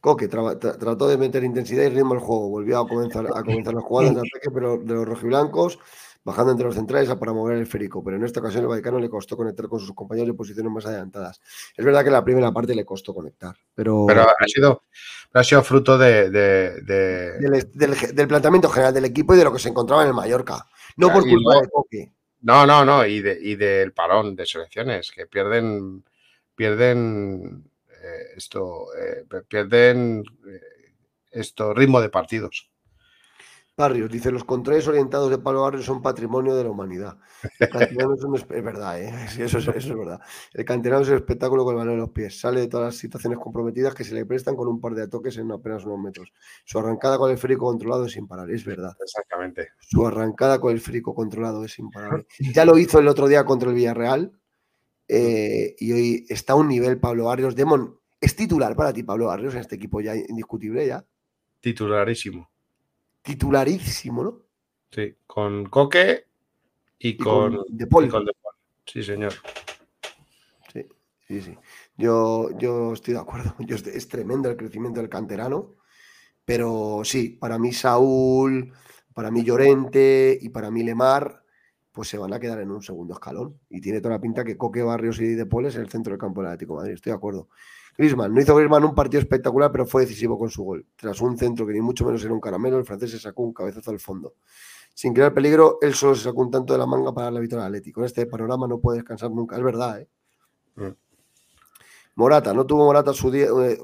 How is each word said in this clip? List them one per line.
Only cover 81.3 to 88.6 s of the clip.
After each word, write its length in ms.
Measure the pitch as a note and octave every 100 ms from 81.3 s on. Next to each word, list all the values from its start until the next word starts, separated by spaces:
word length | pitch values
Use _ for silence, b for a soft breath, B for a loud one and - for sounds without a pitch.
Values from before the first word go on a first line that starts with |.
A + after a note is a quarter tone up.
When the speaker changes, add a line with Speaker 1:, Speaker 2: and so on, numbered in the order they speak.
| - _ _ _ _ _
Speaker 1:
pues 160 | - A2
se 100 | G#2
van 160 | F#2+
a 60 | A2+
quedar 200 | A#2+ A2
en 100 | G2
un 120 | G2+
segundo 320 | G2 F2+ E2+
escalón. 440 | F2 - D#2 C3 C#3+ _
Y 100 | F#2
tiene 200 | G2 G#2+
toda 140 | A#2 A2
la 40 |
pinta 240 | A#2 A#2
que 140 | A#2 F#2+
Coque, 240 | A#2 A2+
Barrios 360 | A#2 A#2 A2+ G#2+
y 140 | A2+
De 120 | A2+ G2+
Paul 180 | A2+ C#3
es 100 | A#2
el 120 | A2
centro 220 | A2+ A2+
del 100 | G2
campo 220 | G2+ F#2
del 60 | F#2
Atlético 240 | F2 F2
de 40 | D2+
Madrid. 140 | G2
Estoy 160 | F2+ -
de 40 | G#2
acuerdo. 320 | G#2 G2 - b b b b -
Griezmann, 380 | D3+ B2+ G2+
no 60 | A#2
hizo 160 | C#3
Griezmann 260 | D3+